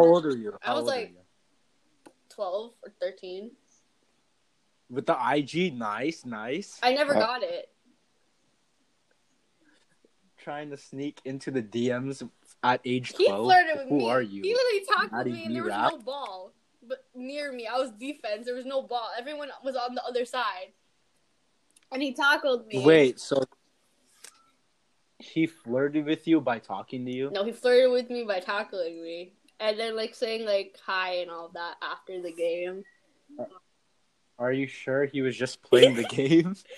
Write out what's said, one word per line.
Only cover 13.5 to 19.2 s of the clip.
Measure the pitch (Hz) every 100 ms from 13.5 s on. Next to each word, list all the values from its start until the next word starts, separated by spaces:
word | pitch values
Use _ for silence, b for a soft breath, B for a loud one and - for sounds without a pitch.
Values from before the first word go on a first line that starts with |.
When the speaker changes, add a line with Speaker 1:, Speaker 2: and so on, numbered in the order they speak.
| 370 330 294
Speaker 2:
with | 262
Speaker 1:
Who | 285
Speaker 2:
me. | 233
Speaker 1:
are | -
you? | 110 98
Speaker 2:
He | 381
literally | 480 508 403
talked | 392 392 415
Speaker 1:
Maddie | 123 127
Speaker 2:
with | 120
me, | 226
and | 123
there |
Speaker 1:
B | -
Speaker 2:
was | 101
Speaker 1:
Rap? | 120
Speaker 2:
no | 302
ball. | 220 277 247 185 196 _ _ _ 233
But | 254 _
near | 254 254 294 285
me, | 247 220
I | 247
was | 262
defense. | 208 269 294 220 214
There | 240
was | 247 254
no | 269
ball. | 262 240 220
Everyone | 214